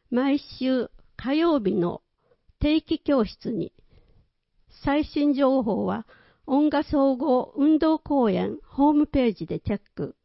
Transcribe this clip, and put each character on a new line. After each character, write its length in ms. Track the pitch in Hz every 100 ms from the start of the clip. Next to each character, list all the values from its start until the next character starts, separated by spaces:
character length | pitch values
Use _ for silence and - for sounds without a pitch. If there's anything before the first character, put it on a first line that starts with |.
| _
毎 280 | 240 269 277 - -
週 320 | 254 262 - - _ -
火 180 | 240
曜 260 | 294 339 294
日 140 | 196
の 280 | 202 175 - - _ _ _ _ _
定 200 | 294 311
期 180 | - 320
教 260 | - 277
室 280 | 208 - -
に。 200 | 220 - - _ _ _ _ _ _ _ _ _ -
最 200 | - 285
新 300 | 294 302 294
情 280 | 262 269 269
報 220 | 220 202
は、 220 | 202 202 - - _ _ -
恩 240 | 269 302
賀 120 | 285
総 340 | 302 - 269 254
合 360 | 302 254 - -
運 220 | 285 311
動 200 | 320 320
公 320 | - 285 233
園 280 | 185 190 311 -
ホ 240 | - 285
ー 20 |
ム 120 | 294 302
ペ 220 | 277 247
ー 60 |
ジ 120 | 190 160
で 140 | 156
チ 140 | -
ェ 20 | 202
ッ 40 | -
ク。 220 | - 143 -